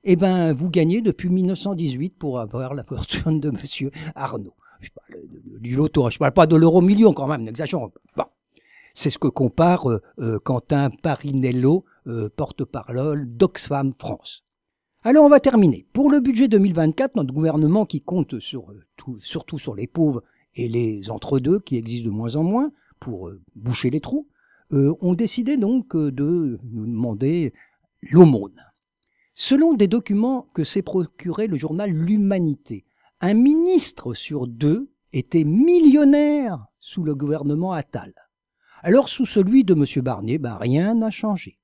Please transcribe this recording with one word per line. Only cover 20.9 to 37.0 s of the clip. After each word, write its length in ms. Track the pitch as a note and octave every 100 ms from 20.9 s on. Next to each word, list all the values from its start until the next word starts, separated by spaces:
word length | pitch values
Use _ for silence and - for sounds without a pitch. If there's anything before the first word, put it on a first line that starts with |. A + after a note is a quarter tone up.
| G#2+ G2
entre-deux 480 | A2 - C3+ B2+ G3
qui 160 | - B2
existent 300 | A2+ A#2+ A2+
de 80 |
moins 220 | G#2 A#2 C3
en 60 |
moins 280 | E3 A3 D4 - _ _
pour, 280 | - G2+ F2+
euh, 140 | F#2 _ -
boucher 340 | A2+ A#2+ B2+
les 80 | C#3
trous, 260 | - C#4 D4 _ _ _ _
euh, 240 | C#3+ C#3 E3
ont 120 | F3+
décidé 440 | F3+ A#3 - A#3 C#4+
donc, 380 | G3+ B3+ - E3
euh, 160 | D3
de 480 | C3 C#3+ F3 D3+ A2+
nous 220 | A#2 A2+ A2
demander 680 | A2+ A#2+ G#2 C3 E3+ D3 - _ _ _ _ -
l'aumône. 500 | D#3 E3+ A#2+ G2 _ - _ _ _ _ _ _
Selon 400 | - - C#4 D#4+
des 140 | C4+ G3
documents 640 | A3+ - G3+ A#3 C4 -
que 100 | -
s'est 180 | D3+ G3+
procuré 680 | F#3 F#3 E3 _ F3 F3 A3
le 100 | D#3
journal 340 | D3+ D#3+ G#3
L'Humanité, 920 | D#3 E3+ G#3+ G3 G3 E3+ C#3 _ G#2 _ _ _ _
un 120 | F3+
ministre 800 | G#3+ C4 D#4 F4 F#4 - - B2
sur 340 | A#2 - D3 B2+
deux 440 | A#2 D3 F#3 C#4 _ _
était 300 | C#3+ - E3+
millionnaire 1200 | D3+ F3+ D#4 F4 D#4 C#4+ C#4+ D4 D4 D4 B3+ D#3 G#2 _
sous 240 | - -